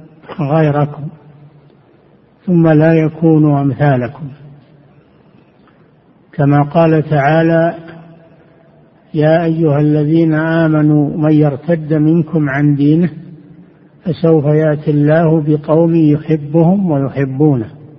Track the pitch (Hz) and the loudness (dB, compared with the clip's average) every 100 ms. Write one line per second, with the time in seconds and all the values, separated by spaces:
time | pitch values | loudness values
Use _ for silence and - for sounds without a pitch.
0 | - - - - 139 160 156 147 147 147 | -20 -20 -14 -8 -2 0 0 0 -4 -6
1 | 151 - - - - - _ _ _ _ | -16 -16 -20 -20 -20 -20 _ _ _ _
2 | _ _ _ _ - 170 165 151 160 165 | _ _ _ _ -2 2 4 4 4 2
3 | 156 156 165 156 151 143 139 123 147 127 | 0 0 2 2 2 0 -2 0 0 0
4 | 117 - 139 - - - _ _ _ _ | -4 -10 -16 -18 -20 -20 _ _ _ _
5 | _ _ _ _ _ _ _ _ _ _ | _ _ _ _ _ _ _ _ _ _
6 | _ _ _ - 143 147 147 170 165 160 | _ _ _ -2 0 0 0 0 2 2
7 | 147 147 139 160 165 165 165 - - - | 0 -2 0 0 2 0 0 -4 -14 -20
8 | - - - - _ _ _ _ _ _ | -20 -20 -20 -20 _ _ _ _ _ _
9 | _ 156 156 165 165 165 160 143 151 151 | _ -2 2 2 0 0 0 2 0 0
10 | 147 165 160 156 160 165 160 156 151 151 | 0 0 2 0 0 0 0 2 2 2
11 | 143 175 151 151 151 135 165 165 151 156 | 0 -2 0 2 2 -2 -4 -4 -2 0
12 | 151 170 156 165 147 139 147 139 143 160 | 2 0 0 -2 -2 0 0 2 2 2
13 | 175 - - - - - - _ _ _ | -2 -6 -18 -20 -20 -20 -20 _ _ _
14 | 185 147 165 160 143 151 156 147 156 147 | -8 -2 0 2 2 0 0 -2 -2 0
15 | 147 160 160 160 147 151 156 156 170 165 | 2 2 2 0 0 -2 0 0 2 2
16 | 151 147 - 156 143 165 165 202 180 139 | 2 0 -2 -4 -2 0 2 0 -2 -2
17 | 135 139 135 131 151 127 104 - - | -4 -4 -4 0 0 0 -4 -14 -20